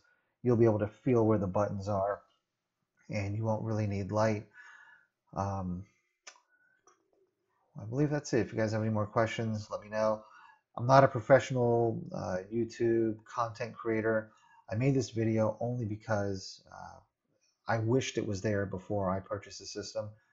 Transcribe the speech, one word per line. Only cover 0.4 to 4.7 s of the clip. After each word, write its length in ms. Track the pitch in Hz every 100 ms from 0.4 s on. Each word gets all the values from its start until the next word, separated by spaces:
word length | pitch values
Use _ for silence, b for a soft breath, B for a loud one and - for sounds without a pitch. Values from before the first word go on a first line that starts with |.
you'll 160 | 123 113
be 80 | 113
able 140 | 104
to 80 | 104
feel 380 | - - 120 110
where 120 | 107
the 100 | 95
buttons 400 | 104 101 101 98
are, 340 | 101 98 98 _ _ _ _ _ _ _ _ -
and 260 | 107 98 107
you 100 | 110
won't 180 | 107
really 240 | 110 107 107
need 240 | 101 95
light. 360 | 107 110 104 - B B